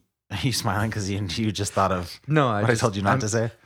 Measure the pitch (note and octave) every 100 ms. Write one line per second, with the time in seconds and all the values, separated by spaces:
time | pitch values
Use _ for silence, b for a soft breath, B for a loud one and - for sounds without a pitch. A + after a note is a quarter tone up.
0 | _ _ - G2 C3+ A2 A#2 G2 A2 G#2+
1 | F#2+ G2 G2+ F2 A2 F#2+ G2+ - F#2+ F#2
2 | F2 - - D#3 C3+ G#2 A2+ A2+ A#2+ G2
3 | G2 G2+ G#2+ A2+ A2+ -